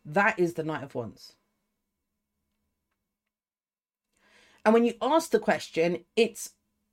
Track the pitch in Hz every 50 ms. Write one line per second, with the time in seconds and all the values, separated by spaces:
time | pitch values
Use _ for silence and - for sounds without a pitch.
0 | - - 151 196 202 220 - - 180 165 170 165 151 156 156 139 139 131 - 131
1 | 117 101 - - - - - _ _ _ _ _ _ _ _ _ _ _ _ _
2 | _ _ _ _ _ _ _ _ _ _ _ _ _ _ _ _ _ _ _ _
3 | _ _ _ _ _ _ _ _ _ _ _ _ _ _ _ _ _ _ _ _
4 | _ _ _ _ _ _ _ - _ _ _ _ - 220 220 233 233 240 233 -
5 | 233 254 214 220 - - - 214 - - 165 156 - - - 160 160 175 180 165
6 | - _ - 220 233 208 - - - - _ _ _ _ _ _ _ _